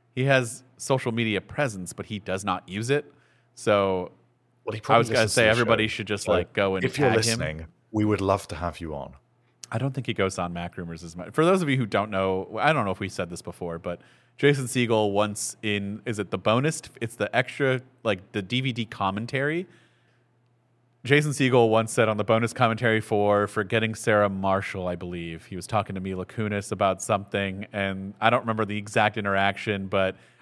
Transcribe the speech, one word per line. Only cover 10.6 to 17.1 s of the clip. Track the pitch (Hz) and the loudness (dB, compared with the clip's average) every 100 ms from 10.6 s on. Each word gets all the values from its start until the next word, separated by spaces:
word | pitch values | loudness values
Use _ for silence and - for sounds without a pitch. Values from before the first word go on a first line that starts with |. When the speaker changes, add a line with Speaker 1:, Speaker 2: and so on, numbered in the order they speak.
| 87 - | -8 -8
Speaker 1:
Rumors | 85 82 | -10 -12
as | 85 87 | -14 -14
much. | 85 | -6
For | - | 2
those | 165 190 | 4 4
of | 151 | 2
you | 131 | 0
who | 107 | 2
don't | 101 107 | 0 0
know, | 95 95 95 92 104 | 0 0 0 -4 0
I | 143 | 2
don't | 151 101 | 2 0
know | |
if | 92 | -2
we | 95 | -6
said | - 87 | -4 -6
this | 87 | -8
before, | 87 - 87 85 | -12 -10 -10 -8
but | 90 87 - _ _ _ | -8 -10 -12 _ _ _
Jason | 143 139 123 | 2 4 0
Segel | 127 117 110 104 | 0 2 4 4
once | 101 104 98 - - | 2 0 -2 -8 -6
in, | 110 101 101 104 123 | -4 -2 -4 -8 -8
is | 104 | -6
it | 92 | -4
the | 92 | -2
bonus? | 107 117 151 - - - | 2 2 2 -4 -14 -10
It's | 117 | -10